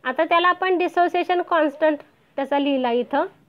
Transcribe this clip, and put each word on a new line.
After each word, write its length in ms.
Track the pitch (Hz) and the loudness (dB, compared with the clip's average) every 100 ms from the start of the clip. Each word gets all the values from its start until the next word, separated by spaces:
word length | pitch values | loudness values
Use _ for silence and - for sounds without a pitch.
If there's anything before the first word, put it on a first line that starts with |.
आता 200 | 254 254 | -6 -2
त्याला 240 | 330 339 349 | 0 2 2
आपण 300 | 349 381 349 | 0 0 0
डिसोसिएशन 640 | 359 - 349 359 349 359 | 0 0 0 0 0 -2
कॉन्स्टंट 560 | 349 339 302 285 311 294 - _ _ - | 0 2 0 2 0 0 -10 _ _ -8
त्याचा 220 | 277 285 | -2 0
लिहिला 320 | 285 269 247 | 0 0 0
इथं 340 | 240 240 285 370 _ | -2 -2 -2 -2 _